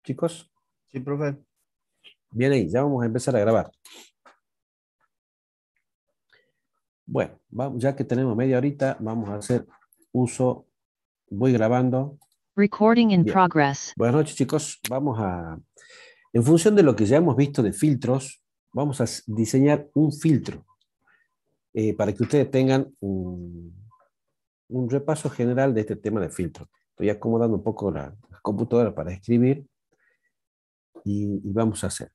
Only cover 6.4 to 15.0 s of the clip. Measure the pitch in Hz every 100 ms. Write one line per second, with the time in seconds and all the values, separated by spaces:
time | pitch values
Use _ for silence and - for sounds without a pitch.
6.4 | _ _ _ _ _ _ - 123 90 -
7.4 | _ - 135 127 131 135 117 123 131 110
8.4 | 131 127 143 139 135 - 110 113 101 104
9.4 | - 123 - _ _ _ _ 127 123 -
10.4 | 127 - _ _ _ _ _ _ _ 101
11.4 | 131 120 110 123 127 127 143 143 _ _
12.4 | _ - 202 - 214 233 226 185 165 190
13.4 | 180 156 143 139 - - 117 143 151 -
14.4 | 131 156 151 - - 127